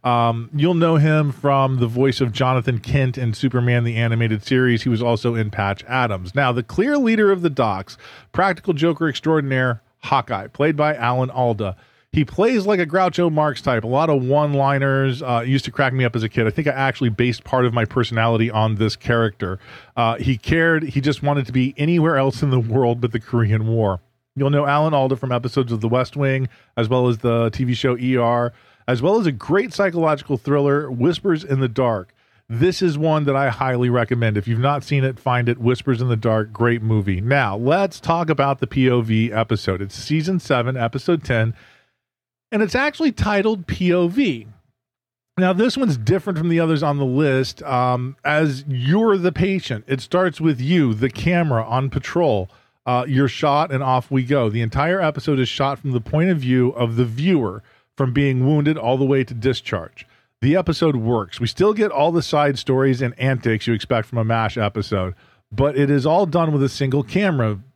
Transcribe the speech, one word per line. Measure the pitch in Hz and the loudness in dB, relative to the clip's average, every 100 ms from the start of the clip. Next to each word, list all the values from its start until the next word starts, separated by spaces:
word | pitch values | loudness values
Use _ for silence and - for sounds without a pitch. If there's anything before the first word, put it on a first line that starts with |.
Um, | 123 120 117 117 113 | 0 2 2 0 -4
you'll | 147 160 | 0 2
know | 170 165 160 | 2 2 4
him | 156 156 147 | 4 4 0
from | - 143 139 135 131 | 0 0 2 2 2
the | 120 | 0
voice | 120 135 117 | 2 0 2
of | 123 | -2
Jonathan | - 131 131 117 120 | 0 0 2 0 -4
Kent | - 135 131 123 | -2 0 0 -2
in | 120 | -4
Superman | 107 135 123 123 120 117 | -2 -2 0 2 2 0
the | 113 | 0
Animated | 117 113 113 110 | 0 0 0 -2
Series. | - 127 127 117 | 0 2 4 2
He | 131 | 0
was | 113 | 0
also | 120 113 120 117 | 0 0 0 -2
in | 107 | -4
Patch | - 101 101 - | -2 -2 -4 -4
Adams. | 131 123 95 90 135 | -2 0 -2 -4 0
Now, | 131 | 0
the | 120 | 0
clear | 113 - 247 294 | -2 -2 0 2
leader | 240 220 208 | 2 4 2
of | 185 | 2
the | 170 | 0
Docs, | 135 113 95 98 - - - - | 0 -2 -2 -8 -18 -20 -20 -6
practical | - 190 180 - | 0 0 0 -4
joker | 151 165 156 160 | 0 0 0 -2
extraordinaire, | - 156 156 139 131 127 113 _ _ | -2 0 0 0 0 0 -4 _ _
Hawkeye, | - 135 120 104 101 | -2 -2 0 -8 -8
played | - 151 147 | -2 0 2
by | 151 127 | -2 0
Alan | 117 127 127 | -2 0 -2
Alda. | 123 123 110 101 92 _ _ _ | -2 -2 0 -4 -8 _ _ _
He | 156 | -2
plays | 139 - 220 247 196 | -2 0 2 2 0
like | 196 | 0
a | 160 | 0
Groucho | 180 180 - 175 | 2 0 2 0
Marx | 156 151 135 | 2 0 0
type, | - 120 | 0 0
a | 113 | 0
lot | 131 160 | 0 2
of | 143 | 0
one-liners. | 127 147 147 139 135 139 139 135 135 127 | 2 2 2 0 0 0 0 0 0 -2
Uh, | 131 120 | -2 -2
it | 120 | 2
used | 135 - | 0 0
to | |
crack | - 135 | -2 0
me | 131 123 | 2 0
up | 113 | 0
as | |
a | 110 | -2
kid. | - 110 | 0 0
I | |
think | 127 147 | 0 -2
I | |
actually | 131 135 - 123 | 0 -2 0 -2
based | 104 123 117 | 0 0 0
part | - 127 123 | -2 0 2
of | |
my | 120 110 | 0 0
personality | 131 113 113 117 113 113 | 0 0 0 2 2 0
on | 110 110 104 | 0 0 2
this | 110 - | -2 -2
character. | - 117 113 - 92 95 - - - - | 0 0 0 -2 -8 -8 -12 -20 -12 -2
Uh, | 113 117 | -2 -2
he | - 120 | -2 -2
cared. | - 165 165 160 | 0 2 2 2
He | 156 139 | 0 -2
just | 139 135 | -2 -2
wanted | 139 143 120 | 0 -2 -2
to | |
be | 127 127 - | -2 -2 -2
anywhere | 151 170 160 143 | 0 2 2 2
else | 135 - | 0 0
in | 147 | 0
the | 127 | 0
world | 113 123 120 120 | 0 0 0 0
but | 120 | -2
the | 113 | -4
Korean | - 120 110 110 110 | -2 0 2 2 0
War. | 113 104 90 _ _ _ - | 0 0 -2 _ _ _ -4
You'll | 139 | 0
know | 143 143 | 2 2
Alan | 143 156 | 2 2
Alda | 147 135 131 | 2 0 -2
from | 131 | -2
episodes | 123 123 143 123 | -2 -2 -2 -2
of | 113 | -2
The | 113 | 0
West | 123 127 143 | 0 -2 -2
Wing, | 135 131 127 _ _ - | -2 -2 -4 _ _ -4
as | 113 | 0
well | 127 123 | 2 2
as | 110 | 0
the | 120 117 117 | 0 2 0
T | 107 123 | -2 -2
V | |
show | 123 135 123 | 0 0 0
E | 127 127 | 0 0
R, | 117 120 120 - _ _ - | 2 0 -2 -6 _ _ -4
as | 123 | 0
well | 151 214 | 2 2
as | 180 | 0
a | |
great | 117 - 185 233 | -4 0 0 0
psychological | - 196 170 160 143 - 139 | -2 -2 0 0 -2 -4 -6
thriller, | - 143 143 143 143 | 0 0 2 0 -2
Whispers | 123 143 170 202 156 | 0 0 0 -2 -2
in | 143 135 | -2 -2
the | 127 | 0
Dark. | 110 123 107 90 _ _ _ _ | 0 0 0 -6 _ _ _ _
This | 117 175 170 | 0 0 2
is | 180 147 | -2 0
one | 156 156 143 | 0 2 2
that | 135 | 2
I | 139 | 0
highly | 113 131 123 123 | 0 -2 0 2
recommend. | 120 117 120 113 104 | 2 0 0 0 0
If | 101 | -2
you've | 113 | 0
not | 135 143 | 0 0
seen | - 147 | -2 0
it, | 131 120 | 0 -2
find | 131 123 120 | -2 0 0
it. | 120 | 0
Whispers | 117 127 - 120 | 0 0 0 0
in | 123 | 0
the | 113 | 0
Dark, | 117 110 107 | 2 0 -2
great | 107 117 117 | 0 0 2
movie. | 110 107 98 90 | 0 0 0 -2
Now, | 113 139 113 101 | 0 2 0 -2
let's | 123 175 196 - | 0 2 0 -4
talk | - 165 160 | -2 -2 0
about | 139 139 135 | 0 0 0
the | 127 | -2
P | 139 127 | 2 2
O | 123 | 2
V | 113 110 113 | 2 0 2
episode. | 107 113 107 - 95 | 0 0 -2 -2 -4
It's | 98 - | -6 -12
season | - 156 160 185 | -4 -4 -2 -4
seven, | - 131 120 131 | -2 -2 -2 -2
episode | 117 135 - 170 | -4 -4 -2 -2
ten, | - 117 110 - - _ _ _ _ _ _ _ _ | 0 0 0 -4 -18 _ _ _ _ _ _ _ _
and | 214 | -2
it's | 208 254 | 0 0
actually | 294 - 320 | -2 0 -2
titled | - 208 202 214 214 170 | 0 0 2 0 -2 -6
P | - 180 | -2 2
O | 175 170 | 2 2
V. | 214 254 120 110 - _ _ _ _ _ _ _ - | 0 -2 -2 -10 -20 _ _ _ _ _ _ _ 0
Now, | 185 | 0
this | 185 240 262 | 2 0 0
one's | 247 131 | -2 0
different | 107 185 - 165 | 0 0 0 -2
from | 170 | 0
the | 165 | 2
others | 165 156 | 2 0
on | 151 143 | 0 0
the | 135 | 0
list. | 131 151 131 127 - | 2 2 2 -2 -6
Um, | 147 127 127 127 127 135 | -4 0 0 -2 -4 -6
as | 147 151 156 135 147 | -2 0 0 -2 -6
you're | 127 131 190 226 196 | -4 0 2 2 2
the | 180 | 0
patient, | 156 185 190 - 110 - | 0 0 -2 -4 -8 -4
it | 135 | -6
starts | - 180 185 - | -2 0 0 0
with | 160 127 | 0 0
you, | 135 175 135 | 2 2 2
the | 107 131 | 2 -2
camera, | - 156 175 160 117 | 0 0 2 2 0
on | 110 123 135 | 0 -2 -2
patrol. | - - 175 160 104 92 _ _ _ 127 | -4 -4 0 2 0 -4 _ _ _ -2
Uh, | 123 127 | -2 0
you're | 131 135 | 2 2
shot, | - 151 143 165 | 0 0 2 0
and | 135 | -2
off | 135 127 - | 0 0 0
we | 135 | -4
go. | 123 143 113 | 0 0 2
The | 113 | 0
entire | 113 139 156 190 | -2 -2 0 0
episode | 160 147 156 139 | -2 -2 -2 0
is | 123 | 0
shot | - 139 135 | 0 -2 -2
from | 143 | -4
the | 123 | -4
point | 107 151 180 | -2 0 2
of | 165 | 0
view | 127 127 127 | 2 2 2
of | 120 120 113 | 0 -2 0
the | 120 | 0
viewer, | 113 170 165 107 104 - _ _ - | 0 2 2 0 -6 -16 _ _ -4
from | 131 | -2
being | 123 139 127 131 | 2 0 2 2
wounded | 151 147 156 | 2 2 0
all | 113 131 | 0 0
the | 135 | 2
way | 139 | 2
to | 123 | 0
discharge. | 120 127 120 - 92 82 - - _ _ _ | -2 -2 -2 -4 -6 -6 -18 -20 _ _ _
The | 127 175 | 2 2
episode | 175 156 160 135 | 0 0 0 0
works. | 113 117 95 - | 0 -2 -2 -6
We | 120 | -6
still | - 202 | 2 0
get | 214 208 | 2 0
all | 139 156 | 2 2
the | 170 | 0
side | - 151 147 135 | 0 0 0 -2
stories | - 131 135 127 | -2 2 2 0
and | 127 - | -2 -2
antics | 131 127 117 110 - | -2 0 0 -2 0
you | |
expect | 110 - 120 110 | -2 0 -2 -2
from | 120 | -4
a | 110 | 0
mash | 113 110 - | 0 0 -2
episode, | 104 107 - 101 92 90 _ _ _ | -2 -2 -4 -2 -4 -8 _ _ _
but | 107 139 135 | 0 0 2
it | 139 | 2
is | 143 143 | 2 2
all | 170 185 | 2 2
done | 170 160 | 0 0
with | 147 | 0
a | 135 | 0
single | - 135 139 | -2 -2 -2
camera. | 120 175 202 147 110 98 120 | 0 0 0 0 0 -2 -12